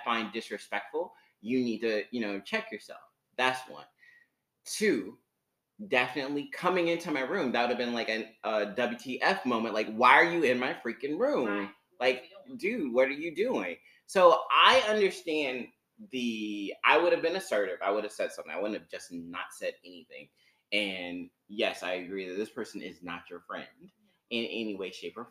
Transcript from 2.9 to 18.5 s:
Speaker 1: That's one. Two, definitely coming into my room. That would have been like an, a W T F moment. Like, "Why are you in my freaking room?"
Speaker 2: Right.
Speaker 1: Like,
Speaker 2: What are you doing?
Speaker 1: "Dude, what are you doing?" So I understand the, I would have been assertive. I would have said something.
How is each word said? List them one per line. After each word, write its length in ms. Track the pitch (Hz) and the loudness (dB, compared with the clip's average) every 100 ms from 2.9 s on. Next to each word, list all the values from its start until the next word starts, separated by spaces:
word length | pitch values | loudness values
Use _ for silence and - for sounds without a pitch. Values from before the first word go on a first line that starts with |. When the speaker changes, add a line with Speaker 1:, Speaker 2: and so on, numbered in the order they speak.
| - - _ _ - | -20 -20 _ _ 0
Speaker 1:
That's 220 | 127 127 - | 0 0 -8
one. 160 | 101 - _ - - _ _ _ _ - | -16 -20 _ -20 -20 _ _ _ _ -12
Two, 520 | - 208 127 92 - _ _ _ _ _ - 101 | 0 2 2 -2 -14 _ _ _ _ _ -18 0
definitely 640 | 127 127 151 135 147 139 | 2 2 -2 -4 -4 -6
coming 340 | - 180 185 170 | -2 0 2 2
into 220 | 165 180 | 0 -2
my 100 | 139 | -2
room. 300 | 131 190 131 | -2 -2 0
That 100 | 117 | 0
would 60 | 120 | 0
have 80 | 120 | 0
been 160 | 120 | -2
like 160 | 117 110 | -2 -2
an, 160 | 110 110 _ | -4 -6 _
a 240 | 107 110 104 | -2 0 0
W 300 | 98 120 117 | 0 -2 -2
T 240 | 131 123 | -8 -2
F 240 | 147 190 127 | 0 0 0
moment. 280 | 117 110 | 0 0
Like, 200 | 107 107 110 | -2 -2 6
"Why 160 | 123 | 8
are 180 | 143 170 | 10 8
you 120 | 175 | 4
in 160 | 131 123 | 2 2
my 160 | 131 - 117 | 0 -4 -8
freaking 320 | 110 139 156 | -8 -6 -2
room?" 280 | 269 254 113 | 0 0 0
Speaker 2:
Right. 220 | 101 101 - _ _ | -2 -6 -12 _ _
Speaker 1:
Like, 240 | 123 127 - | 0 0 -8
Speaker 2:
What 140 | - 127 | -20 -16
are 40 | |
you 60 | 127 | -6
doing? 200 | 180 240 | -4 -2
Speaker 1:
"Dude, 100 | 139 | 0
what 140 | 123 135 | 2 2
are 40 | |
you 240 | 143 165 151 | 0 -6 -2
doing?" 400 | 240 123 90 82 _ _ - | -2 -2 -4 -8 _ _ -2
So 340 | 196 175 160 - | 8 8 8 6
I 320 | 143 190 233 208 | 8 10 8 6
understand 800 | 214 190 - 170 156 139 127 113 _ _ _ 104 | 4 2 0 -4 -2 -2 -4 -8 _ _ _ -10
the, 600 | 131 120 110 107 104 98 - | -4 -2 -2 -4 -4 -6 0
I 140 | 120 151 | 4 6
would 160 | 175 | 6
have 80 | 165 | 2
been 140 | 160 185 | 0 -2
assertive. 400 | - 107 95 90 | 0 0 0 -2
I 80 | 95 | 0
would 120 | 107 | 0
have 80 | 104 | -2
said 200 | - 90 | -4 -6
something. 200 | - - | -6 -10